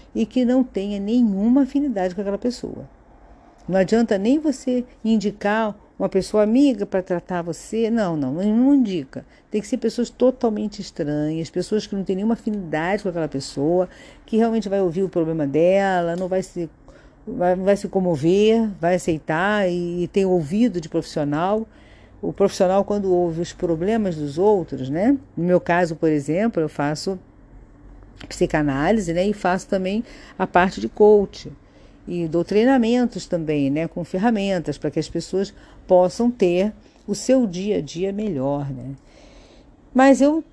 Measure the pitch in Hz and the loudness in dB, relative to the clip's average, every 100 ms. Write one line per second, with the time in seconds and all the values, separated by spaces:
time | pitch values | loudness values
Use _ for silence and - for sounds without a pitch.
0 | - 214 220 254 240 254 254 196 202 202 | -10 -6 -2 0 2 2 0 -4 -6 -6
1 | 202 240 233 190 220 262 262 277 285 202 | -2 2 2 2 2 2 2 0 -2 -2
2 | 185 180 196 196 247 240 - - 135 - | -2 -2 -4 -4 -4 -6 -10 -12 -16 -20
3 | _ - - - - _ - 190 185 220 | _ -20 -20 -20 -20 _ -2 0 2 2
4 | 233 202 208 302 311 247 - 247 240 - | 2 2 2 2 0 -2 -2 -2 -4 -6
5 | 220 220 196 202 202 214 214 208 - - | 0 0 0 -2 -2 0 -2 -6 -18 -6
6 | 185 190 185 214 208 240 285 214 196 190 | -2 -2 0 0 2 4 4 2 -2 -4
7 | 180 175 - 180 170 156 - 220 220 233 | -2 -6 -4 -6 -6 -10 -8 -4 0 0
8 | 190 160 131 156 208 220 262 285 220 180 | 0 -2 -4 -2 0 2 4 4 2 -2
9 | 135 - - _ _ 214 202 262 226 233 | -6 -14 -16 _ _ -6 -4 -4 -2 -2
10 | 233 - 247 254 233 208 214 - 185 - | -6 2 0 2 -2 -2 -6 -8 -14 -6
11 | 147 147 151 160 160 180 175 214 - 196 | -4 -2 -2 -4 -6 -6 -4 -4 -4 -6
12 | 185 185 214 226 - 208 170 151 170 208 | -4 -2 -2 -2 -4 -6 -4 -4 -2 -2
13 | 196 170 156 135 - - 147 175 180 - | -4 -4 -4 -6 -8 -4 0 0 0 -6
14 | - - - 220 233 226 208 196 185 160 | -20 -20 -4 0 2 0 -2 0 0 0
15 | 190 180 160 160 143 147 170 196 196 185 | -2 0 -2 -2 0 2 4 4 2 0
16 | 170 170 185 185 180 180 165 - - - | 0 -4 -2 -4 -4 -8 -10 -12 -20 -20
17 | - _ - - 180 185 185 196 185 196 | -20 _ -14 -2 0 2 2 0 0 -2
18 | 180 151 160 190 214 226 220 170 165 180 | 0 0 2 4 4 4 0 -2 0 0
19 | - 156 - 160 196 214 190 175 175 175 | 0 -4 -2 -2 0 0 0 -2 -4 -4
20 | 175 202 190 180 143 202 240 180 165 165 | -2 0 2 0 0 0 0 0 -4 -4
21 | 156 165 147 147 180 220 220 - - - | -4 -4 -2 0 0 -2 -4 -16 -20 -20
22 | - - 175 160 196 - 185 190 196 208 | -20 -10 -10 0 0 2 2 2 2 -2
23 | 190 180 175 160 170 - 180 160 185 226 | 2 2 2 -2 -8 -4 -2 0 0 0
24 | 202 156 147 143 196 208 160 135 131 151 | -2 -4 -6 2 2 2 0 -6 -4 0
25 | 226 277 - - 175 180 - 175 170 160 | 2 0 -2 -4 2 2 2 0 0 0
26 | 160 151 139 165 226 170 151 - 143 151 | 0 0 0 -2 0 -2 -4 -2 -4 -2
27 | - 190 - - - - - - - - | -6 -8 -12 -20 -20 -20 -20 -20 -20 -20
28 | - - - - 180 160 147 135 160 220 | -20 -20 -16 -4 0 0 0 0 0 0
29 | 170 165 196 208 180 185 - 196 185 214 | 0 -2 -2 0 -2 -2 -2 -4 -2 -4
30 | - - - - 185 180 185 - 220 - | -6 -16 -20 -6 0 2 2 0 -8 4
31 | 208 208 190 - 139 139 - - - - | 6 6 4 -8 -18 -18 -20 -20 -20 -20
32 | - 175 165 165 170 202 240 269 226 247 | -10 -6 -2 -2 0 2 4 4 4 2
33 | 240 190 - 170 156 151 139 147 165 - | 0 -4 -6 -4 -2 0 2 0 -2 -6
34 | 165 185 226 220 196 185 156 143 156 160 | -6 0 2 2 0 -2 -2 -4 -4 -4
35 | 156 170 - 185 196 - - - - 180 | -4 -6 -4 -4 -4 -8 -20 -20 4 4
36 | 180 - 240 240 180 175 208 - - _ | 4 2 -2 2 2 2 0 -4 -20 _
37 | - 202 - 262 226 175 202 185 147 160 | -8 -6 2 2 2 -2 -2 -2 -4 -6
38 | 190 196 214 143 135 143 139 131 127 139 | -4 -4 -4 -2 -2 -2 -6 -8 -12 -14
39 | - - - - - - - - - 254 | -18 -20 -20 -20 -20 -20 -20 -20 -4 4
40 | 269 262 277 320 - | 6 6 6 2 -4